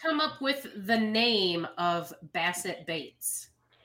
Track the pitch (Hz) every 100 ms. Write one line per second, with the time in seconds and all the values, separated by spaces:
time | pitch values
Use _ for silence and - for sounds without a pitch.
0 | 320 302 311 - 269 277 208 190 190 226
1 | 214 220 240 220 185 170 165 - 175 170
2 | 165 160 160 175 170 175 185 170 170 160
3 | 127 - - - - _ _ _